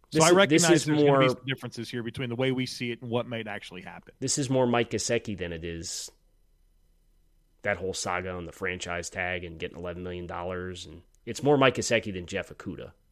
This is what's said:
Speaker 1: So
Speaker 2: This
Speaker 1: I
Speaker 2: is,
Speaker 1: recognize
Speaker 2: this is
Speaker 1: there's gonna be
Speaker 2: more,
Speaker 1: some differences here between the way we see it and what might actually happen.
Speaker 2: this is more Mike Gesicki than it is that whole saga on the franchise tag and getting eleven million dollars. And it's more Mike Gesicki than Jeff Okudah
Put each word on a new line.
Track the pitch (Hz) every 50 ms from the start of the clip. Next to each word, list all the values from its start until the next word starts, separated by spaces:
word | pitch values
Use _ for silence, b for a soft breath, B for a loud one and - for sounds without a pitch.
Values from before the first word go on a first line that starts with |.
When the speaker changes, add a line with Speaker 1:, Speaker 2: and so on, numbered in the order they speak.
| _ _
Speaker 1:
So | - 156
Speaker 2:
This | 160
Speaker 1:
I | 170
Speaker 2:
is, | 180
Speaker 1:
recognize | 190 202 127 151 170
Speaker 2:
this | 170 160 165 147
is | -
Speaker 1:
there's | 151 151 151 147
gonna | 143 139 135
be | 131
Speaker 2:
more, | 127
Speaker 1:
some | 123 - -
differences | 131 135 - - 120 - 117 113 -
here | - 120 113
between | 117 - 143 135 120
the | 117
way | 123 131 131
we | 127 127 127
see | - - - 123 120
it | 117 -
and | 127 117
what | 113 123 110 120
might | 117 113 110 104
actually | 101 101 - - 90 90
happen. | 98 92 87 90 - - - _
Speaker 2:
this | 135 131 - 151
is | 139 120
more | 135 131 127
Mike | 123 120 120 117 -
Gesicki | 120 104 - - 120 117 - 113 101 87
than | 90 85
it | 85 82 82
is | 85 85 85 87 - - - - - - _ _ _ _ _ _ _ _ _ _ _ _ _ _ _ _ _ _ _ _ _ _ _ _ _ _ _ _ _ -
that | 104 101 87
whole | 92 95 92
saga | - - 101 90 90 92 92
on | 90 90 87
the | 80 -
franchise | - 95 90 90 87 - 87 87 87 85 -
tag | - 95 90 90 90 90 87
and | 85 80 78
getting | 87 85 - 82
eleven | 87 87 85 90 90
million | 90 90 90 87
dollars. | 85 92 90 87 90 92 90 90 92 90 90 -
And | 76 78 82 - _ _ _ _
it's | 120 113 - -
more | 143 147 135
Mike | 135 131 127
Gesicki | 120 104 - 120 110 - 107 92
than | 92 87
Jeff | 80 95 92 82 -
Okudah | - - - 104 71 - - - - _ _ _